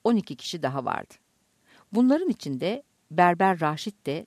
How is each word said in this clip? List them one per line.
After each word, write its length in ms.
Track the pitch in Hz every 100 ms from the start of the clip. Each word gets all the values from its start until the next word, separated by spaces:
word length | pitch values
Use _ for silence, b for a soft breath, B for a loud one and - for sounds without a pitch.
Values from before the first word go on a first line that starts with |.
on 120 | 226 226
iki 200 | - 147
kişi 260 | - 170
daha 220 | 139 135
vardı. 300 | 120 - - - _ _ _ _ b b b
Bunların 360 | 214 254 302 370
içinde 540 | - 147 131 170 247 - _ _
Berber 500 | 156 180 175 190 175
Raşit 460 | 156 156 214 - -
de 200 | 156